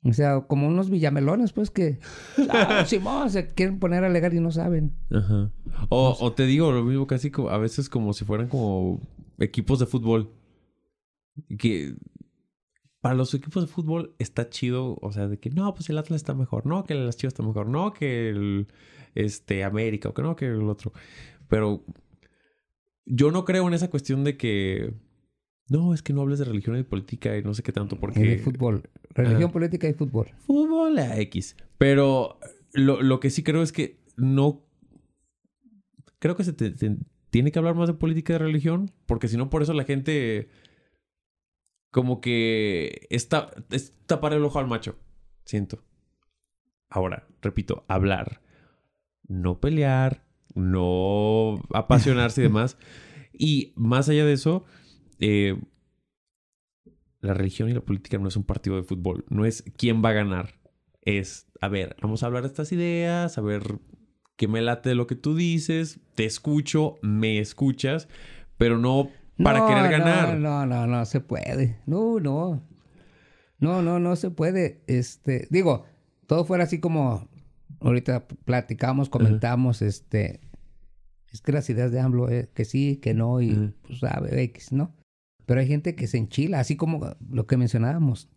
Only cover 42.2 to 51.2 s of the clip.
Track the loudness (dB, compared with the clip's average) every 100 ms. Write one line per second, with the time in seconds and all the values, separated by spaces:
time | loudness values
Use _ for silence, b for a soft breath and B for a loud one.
42.2 | -2 0 0 0 0 -2 -4 -10 -6 -6
43.2 | -2 -4 -4 -16 -8 -8 -8 _ _ -2
44.2 | 0 0 0 -2 -4 -4 -6 -14 -20 -20
45.2 | -20 _ -6 -4 -4 -8 _ _ _ _
46.2 | _ _ _ _ _ _ _ -4 -4 -6
47.2 | _ _ -4 -4 -4 -6 _ 0 2 0
48.2 | -4 -12 b b b b b b _ _
49.2 | -10 -4 -2 0 0 2 2 2 2 -2
50.2 | _ _ _ -2 0 2 2 2 2 2